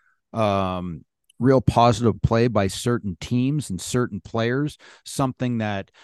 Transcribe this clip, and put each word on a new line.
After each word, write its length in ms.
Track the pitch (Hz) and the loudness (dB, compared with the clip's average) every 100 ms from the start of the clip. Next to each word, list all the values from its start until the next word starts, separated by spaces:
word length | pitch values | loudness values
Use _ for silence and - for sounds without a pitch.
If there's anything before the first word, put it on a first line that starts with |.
| _ _ _ | _ _ _
um, 680 | 113 104 98 92 90 90 80 - _ _ - | -2 0 2 0 -4 -6 -10 -16 _ _ 0
real 220 | 123 131 | 4 4
positive 600 | - 117 120 110 120 - | 4 4 6 4 0 2
play 260 | - 113 123 | 2 2 2
by 200 | 104 98 | 2 -2
certain 500 | - 120 120 101 85 | -2 -2 -2 -4 -8
teams 520 | - 123 131 151 - | -4 -2 0 -2 -4
and 100 | 92 | -8
certain 400 | - 123 123 98 | -4 -2 -2 -6
players, 560 | - 113 117 131 147 - - - | -6 -2 -2 -2 -4 -8 -20 -20
something 560 | - - 135 - 123 117 | -10 -4 -4 -2 -4 -2
that, 300 | 107 98 98 _ | -2 -4 -8 _